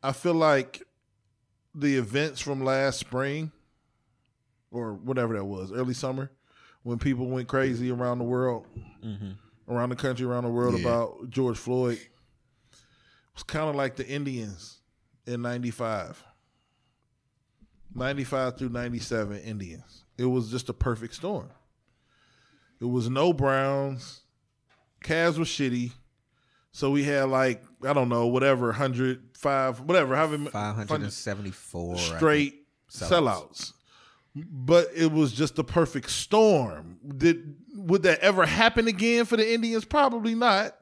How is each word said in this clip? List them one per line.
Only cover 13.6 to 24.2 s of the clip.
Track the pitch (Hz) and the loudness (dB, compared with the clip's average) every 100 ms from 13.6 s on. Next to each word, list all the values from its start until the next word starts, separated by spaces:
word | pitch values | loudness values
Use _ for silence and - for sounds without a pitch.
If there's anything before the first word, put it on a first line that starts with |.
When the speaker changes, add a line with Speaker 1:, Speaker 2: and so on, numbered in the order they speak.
| 156 | -2
Speaker 1:
like | 143 139 123 | 0 -2 -4
the | 117 | -8
Indians | 143 139 127 107 92 - - _ _ _ _ - | -6 -4 -6 -8 -12 -18 -20 _ _ _ _ -8
in | 120 | -6
ninety-five. | 120 123 123 110 117 107 85 80 - _ _ _ _ _ _ _ _ _ _ _ _ _ _ _ - | -4 -4 -6 -4 -4 -4 -6 -14 -20 _ _ _ _ _ _ _ _ _ _ _ _ _ _ _ -16
Ninety-five | 120 127 139 127 135 127 123 | -6 -4 -4 -4 -2 -2 -4
through | 131 | -6
ninety-seven | 120 120 120 107 117 104 101 | -4 -6 -6 -4 -4 -4 -6
Indians. | 110 107 92 82 - - _ - | -10 -10 -10 -14 -20 -20 _ -4
It | 127 | 0
was | 127 110 | 0 -2
just | 120 - | -6 -8
a | |
perfect | 120 - 113 113 - | -4 -2 -2 -8 -10
storm. | 180 202 - - _ _ _ _ _ _ _ _ _ _ _ _ | -8 -8 -10 -20 _ _ _ _ _ _ _ _ _ _ _ _
It | 120 | -4
was | 123 117 | -2 0
no | 131 165 | 2 2
Browns. | 160 139 135 135 139 139 135 - - | 2 2 2 2 0 -2 -6 -12 -20